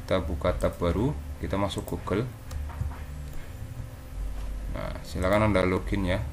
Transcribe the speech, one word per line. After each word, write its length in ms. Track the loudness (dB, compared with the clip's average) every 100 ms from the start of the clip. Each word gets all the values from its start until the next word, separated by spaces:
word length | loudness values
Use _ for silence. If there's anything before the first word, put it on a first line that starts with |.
Kita 200 | 2 0
buka 320 | 2 0 2 2
tab 200 | 0 2
baru, 320 | 2 4 2 0 -6 -6
kita 200 | -2 0
masuk 240 | 0 -2
Google. 400 | -4 -6 0 0 0 -6 -8 -6 -6 -4 -4 -4 -8 -8 -6 -6 -6 -8 -8 -8 -10 -10 -10 -6 -4 -4 -4 -4 -4 -4
Nah, 160 | -4 -6
silakan 480 | -6 0 6 6 6
Anda 120 | 6
login 400 | 6 4 2 0
ya. 160 | 2 2 0